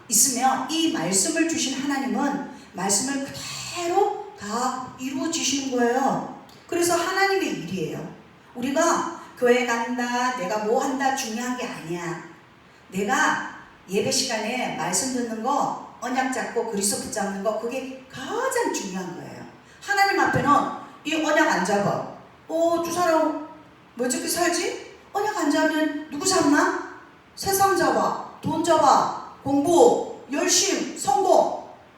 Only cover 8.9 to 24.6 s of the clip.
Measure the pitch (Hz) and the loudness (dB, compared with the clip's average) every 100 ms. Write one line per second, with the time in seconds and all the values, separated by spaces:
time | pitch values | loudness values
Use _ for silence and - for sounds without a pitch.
8.9 | - - - - - 247 247 247 240 240 | 2 -2 -8 -16 0 4 4 4 0 -2
9.9 | 247 240 240 226 202 185 214 214 262 285 | -2 -2 0 0 -2 -4 -2 0 2 0
10.9 | 262 269 262 226 220 247 254 - 156 160 | 0 0 0 -4 -6 -4 -4 -6 -10 -8
11.9 | 175 170 160 - - - - - - - | -6 -6 -8 -12 -20 -20 -20 -20 -20 -8
12.9 | 185 208 262 - - - - - - - | -4 0 2 2 0 -6 -14 -20 -20 -4
13.9 | 196 254 262 - 220 214 247 - - 165 | -2 0 0 0 -2 -2 -4 -4 -4 -2
14.9 | 190 262 247 226 220 247 277 - - - | -2 -2 -2 -4 -4 0 0 0 -4 -12
15.9 | - 247 254 262 247 202 233 220 208 196 | -12 -4 -2 0 -2 -4 -4 -2 -2 -2
16.9 | - - 214 196 196 190 214 233 262 - | -2 -4 -4 -4 -2 -2 -2 -4 -6 -8
17.9 | - - 254 285 440 523 480 403 - 196 | -12 -16 -12 -6 -2 0 0 0 -2 -6
18.9 | 185 170 151 135 120 - - - - - | -6 -8 -10 -12 -14 -16 -20 -20 -18 -2
19.9 | 403 - - - - 285 285 - - - | 2 4 4 2 2 4 4 2 -6 -12
20.9 | - 294 320 302 302 311 180 185 202 175 | -10 -4 -2 2 4 4 2 2 2 2
21.9 | - - - - - - 320 330 339 339 | -2 -6 -12 -20 -20 -4 2 2 2 0
22.9 | 349 349 320 311 302 - - - - - | 0 2 4 2 -2 -8 -16 -20 -20 -18
23.9 | - 247 339 - 339 339 349 | -4 -2 -2 -2 0 0 0